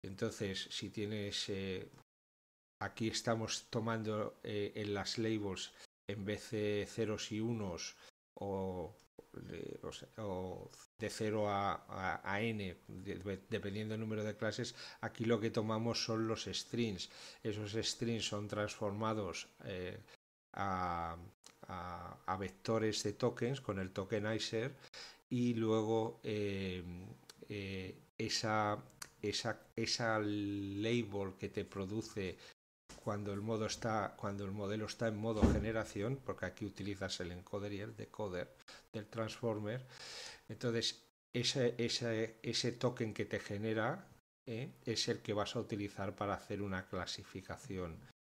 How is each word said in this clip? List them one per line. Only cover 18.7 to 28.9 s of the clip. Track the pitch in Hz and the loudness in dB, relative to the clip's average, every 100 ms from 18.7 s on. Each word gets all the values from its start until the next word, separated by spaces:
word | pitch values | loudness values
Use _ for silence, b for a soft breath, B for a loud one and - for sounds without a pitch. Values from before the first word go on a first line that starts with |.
| - 104 101 110 107 95 80 - - - | 2 0 2 2 2 0 -4 -8 -10 -8
eh, | 92 90 101 - B _ _ _ | -4 -4 -6 -12 B _ _ _
a, | - 98 92 90 85 82 82 90 - - - - | -2 0 2 2 0 -2 -4 -10 -16 -20 -18 -10
a, | 90 90 87 87 - | -8 -6 -8 -10 -10
a | - 95 | -2 0
vectores | 95 - - 113 110 104 | 0 -4 2 4 4 2
de | 107 | 0
tokens | 101 123 120 120 135 | 2 2 4 0 0
con | - 98 | -2 -2
el | 95 | -2
tokenizer, | - 95 110 107 110 - 113 127 151 B B B B _ | -2 0 0 2 0 0 0 0 -4 B B B B _
y | 123 120 | 4 4
luego, | 113 110 110 107 113 113 - | 6 6 6 6 4 4 -2
eh, | - 107 104 98 95 90 87 87 95 120 - - - | -2 0 2 0 -2 -2 -4 -8 -10 -14 -18 -18 -8
eh, | 104 98 95 92 - - _ | -6 -4 -4 -6 -10 -16 _
esa, | 110 - 113 107 107 107 - | 0 2 4 6 6 2 -4